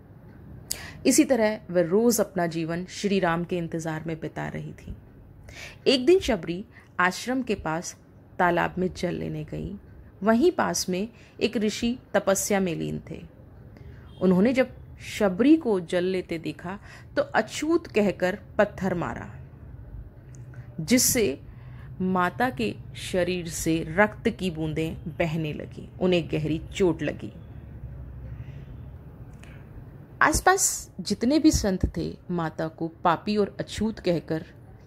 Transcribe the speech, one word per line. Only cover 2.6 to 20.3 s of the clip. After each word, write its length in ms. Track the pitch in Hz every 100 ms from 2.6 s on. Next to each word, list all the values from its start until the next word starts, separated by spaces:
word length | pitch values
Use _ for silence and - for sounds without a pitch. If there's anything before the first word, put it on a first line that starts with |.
| 160 170
श्री 360 | 185 - 202 196
राम 240 | 170 165
के 140 | 170 175
इंतजार 460 | 165 165 160 160 165
में 140 | 160
बिता 280 | 151 - 151
रही 240 | 156 151
थी। 240 | - - - - - - - - - - - -
एक 200 | 262 254
दिन 140 | 381
शबरी 440 | - 208 165 175 214 - - -
आश्रम 420 | 180 185 233 262
के 120 | 247
पास 420 | 202 160 160 180 - - - - -
तालाब 360 | 180 170 165 180
में 160 | 185
जल 200 | - 175
लेने 300 | 160 160 156
गई। 340 | 151 151 160 202 - - - -
वहीं 300 | 196 226 349
पास 360 | - 196 175 -
में 200 | 180 220 - - -
एक 160 | 233 226
ऋषि 420 | 214 - 233 254 -
तपस्या 460 | 196 196 196 - 196
में 140 | 190
लीन 280 | 156 151 156 -
थे। 240 | - 160 - - - - - - - - -
उन्होंने 300 | 185 180 226
जब 240 | 262 247 - - -
शबरी 560 | - - 202 180 254 320
को 240 | 247 190
जल 240 | 170 180
लेते 340 | 180 185 180 165
देखा 400 | 156 151 170 202 - - - -
तो 60 |
अछूत 640 | - - 226 - 302 339 -
कहकर 520 | 214 202 - 180 202 - -
पत्थर 360 | 208 - 190
मारा, 460 | 175 135 - - - - - - - - - - - -